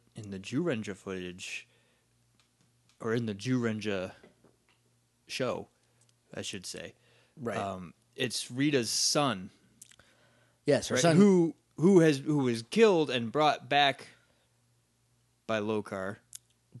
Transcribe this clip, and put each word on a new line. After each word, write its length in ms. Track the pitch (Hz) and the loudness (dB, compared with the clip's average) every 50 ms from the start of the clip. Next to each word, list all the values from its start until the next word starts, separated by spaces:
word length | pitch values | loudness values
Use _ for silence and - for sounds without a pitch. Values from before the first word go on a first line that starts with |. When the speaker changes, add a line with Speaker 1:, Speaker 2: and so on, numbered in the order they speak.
| _ _ _ | _ _ _
Speaker 1:
in 160 | - 107 101 | -16 -14 -12
the 80 | 98 95 | -12 -12
Zyuranger 560 | 95 - 120 131 175 170 131 110 104 104 95 | -10 -6 -6 -4 -4 -2 -4 -4 -6 -8 -10
footage, 720 | - - 98 95 92 90 90 87 92 - - - - - _ _ _ _ _ _ _ _ _ _ _ _ _ _ _ _ _ _ _ _ _ _ _ _ _ _ _ | -10 -10 -10 -10 -8 -10 -12 -12 -14 -14 -14 -14 -14 -16 _ _ _ _ _ _ _ _ _ _ _ _ _ _ _ _ _ _ _ _ _ _ _ _ _ _ _
or 120 | - 113 | -4 -4
in 140 | 113 123 120 | -2 -2 -2
the 80 | 110 101 | -4 -8
Zyuranger 760 | 101 107 127 131 127 117 113 110 107 101 107 101 92 90 98 - - - - _ _ _ _ _ _ _ _ _ _ _ _ _ _ _ _ _ _ _ | -8 -4 -2 -2 -2 -2 -2 -4 -4 -4 -4 -4 -4 -6 -8 -12 -18 -20 -20 _ _ _ _ _ _ _ _ _ _ _ _ _ _ _ _ _ _ _
show, 400 | - - - 131 120 98 - - - _ _ _ _ _ _ _ _ _ _ _ _ | -14 -8 -6 -6 -4 -4 -6 -10 -14 _ _ _ _ _ _ _ _ _ _ _ _
I 100 | - - | -14 -12
should 220 | 98 - - 98 90 | -10 -10 -12 -12 -12
say, 280 | - - - 85 - - _ _ _ _ _ _ _ _ | -14 -14 -14 -16 -16 -18 _ _ _ _ _ _ _ _
Speaker 2:
Right. 220 | 160 123 117 101 107 | -12 -10 -8 -6 -6
Speaker 1:
um, 340 | 101 98 95 92 90 80 - _ _ _ _ | -6 -6 -8 -10 -12 -16 -18 _ _ _ _
it's 380 | - 131 120 - - - - | -6 -6 -4 -4 -8 -8 -8
Rita's 380 | 127 127 139 151 143 127 117 101 | -4 -2 0 2 2 0 0 0
son. 600 | - - - - - 156 143 135 107 92 92 - - _ _ _ _ _ - - - _ _ _ _ _ _ _ _ _ _ _ _ _ _ | -2 -2 0 0 2 2 0 0 -2 -4 -8 -14 -16 _ _ _ _ _ -20 -20 -20 _ _ _ _ _ _ _ _ _ _ _ _ _ _
Speaker 2:
Yes, 200 | 147 139 117 - - | 0 0 0 0 -2
her 60 | 117 | 0
Speaker 1:
Right, 80 | 127 | 2
Speaker 2:
son. 140 | 160 170 156 | 4 6 6
Speaker 1:
who 380 | 175 208 202 190 180 165 160 - - _ _ _ - | 8 8 8 8 6 4 2 0 -6 _ _ _ 2
who 200 | 147 160 196 175 | 4 6 8 8
has, 180 | 165 156 143 135 | 8 6 4 2
who 200 | 139 156 151 147 | 0 0 0 2
was 240 | 135 123 117 113 | 2 2 0 -2
killed 480 | 113 - - 208 226 214 190 165 151 131 | -6 -4 4 6 6 6 6 4 2 0
and 220 | 127 123 117 110 | -2 -4 -4 -2
brought 360 | 107 147 151 147 113 - - 127 | 0 2 2 2 2 0 -2 0
back 400 | 143 143 143 139 131 - - - - _ _ _ _ _ _ _ _ _ _ _ _ _ _ _ _ _ _ _ _ _ _ _ _ _ _ | 2 4 4 2 2 -2 -10 -20 -20 _ _ _ _ _ _ _ _ _ _ _ _ _ _ _ _ _ _ _ _ _ _ _ _ _ _
by 140 | - 110 110 | -4 -4 -2
Lokar. 560 | 104 107 110 107 101 - 104 98 95 98 107 - _ _ - - - _ _ _ _ _ _ 127 | -2 -2 -4 -4 -4 -6 -8 -8 -8 -8 -10 -12 _ _ -20 -20 -20 _ _ _ _ _ _ -20